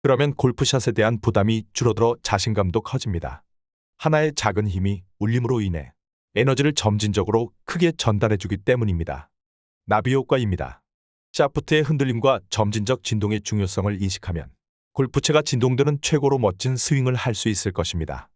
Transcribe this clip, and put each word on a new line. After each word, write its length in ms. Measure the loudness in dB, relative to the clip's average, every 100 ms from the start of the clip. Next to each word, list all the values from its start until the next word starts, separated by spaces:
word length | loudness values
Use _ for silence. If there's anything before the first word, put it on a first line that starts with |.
그러면 280 | 2 2 2 2
골프샷에 560 | 0 2 0 0 0
대한 260 | 0 0 2
부담이 440 | 0 2 2 0 -4
줄어들어 420 | -2 0 2 0 0
자신감도 600 | -2 0 0 0 0 -2
커집니다. 640 | -4 -6 -4 -6 -6 -12 _ _ _ _ _ _
하나의 360 | 0 2 2 0
작은 320 | -2 0 -2
힘이 340 | 0 -2 -2 -10 _
울림으로 440 | -2 0 0 0
인해 300 | -2 -4 -10 _ _ _ _ 0
에너지를 380 | 2 2 0
점진적으로 800 | 2 0 0 0 0 2 0 0 _ -10
크게 280 | 0 0
전달해주기 640 | 2 0 2 0 0 -2 -4
때문입니다. 760 | 0 0 2 -2 -4 -8 -14 _ _ _ _ _ 0
나비 260 | 0 2
효과입니다. 680 | -2 2 0 0 -2 -6 -12 _ _ _ _ _
샤프트의 500 | 0 0 0 0 0
흔들림과 600 | 2 2 2 2 2 0 _
점진적 520 | -2 0 0 -2 -2
진동의 380 | -2 -2 0 -2
중요성을 640 | -2 -2 -2 0 -2 -2
인식하면 480 | -2 -4 -6 -6 -8 _ _ _ _
골프채가 500 | -2 0 0 2 2
진동되는 560 | 2 0 2 2 0 0
최고로 360 | 0 0 2 2
멋진 400 | 0 0 -4 -4
스윙을 380 | 0 0 2 0
할 180 | -2
수 160 | -2 -2
있을 220 | -2 -2
것입니다. 580 | -2 -4 -4 -6 -8 -14